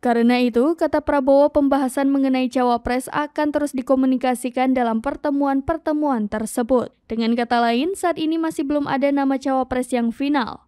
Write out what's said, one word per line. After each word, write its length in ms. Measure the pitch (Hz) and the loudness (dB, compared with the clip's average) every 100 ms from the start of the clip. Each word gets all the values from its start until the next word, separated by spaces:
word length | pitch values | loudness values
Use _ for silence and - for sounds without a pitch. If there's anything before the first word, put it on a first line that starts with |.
Karena 400 | 247 233 233 247 | 0 2 4 4
itu, 320 | 247 233 269 | 2 2 0
kata 240 | 330 311 302 294 | 2 0 0 0
Prabowo, 480 | 294 269 277 294 | 0 4 4 6
pembahasan 560 | 294 285 269 262 262 277 | 4 2 2 0 0 0
mengenai 400 | 277 269 262 254 | 2 2 0 0
cawapres 560 | 262 247 240 240 247 262 | 0 0 0 -2 -4 -4
akan 400 | - 294 - 302 | -6 -6 -2 -2
terus 160 | 294 294 | 0 -2
dikomunikasikan 1040 | 262 254 262 262 254 254 247 254 247 262 | -4 0 2 2 0 0 -2 -4 -2 0
dalam 240 | 254 240 226 | 2 0 0
pertemuan-pertemuan 1300 | 254 302 302 285 277 269 269 320 320 302 302 247 208 | -4 -4 -2 0 0 0 -2 -4 -2 -2 0 -2 -2
tersebut. 640 | 214 220 - 240 254 226 _ _ | -4 -4 -4 0 0 0 _ _
Dengan 320 | 226 226 233 | -4 0 0
kata 240 | 240 240 | 0 2
lain, 320 | 233 233 311 | 2 2 -2
saat 240 | 392 359 320 | -2 -2 -2
ini 160 | 311 | -2
masih 320 | 330 320 320 277 | -2 -4 -4 -2
belum 240 | 294 285 | -2 0
ada 160 | 269 277 | 0 0
nama 240 | 285 269 269 | 2 0 0
cawapres 560 | 277 262 254 254 254 | 0 -2 -2 -4 -2
yang 160 | 247 233 | 0 -2
final. 560 | 220 277 294 214 - | -2 0 0 -2 -8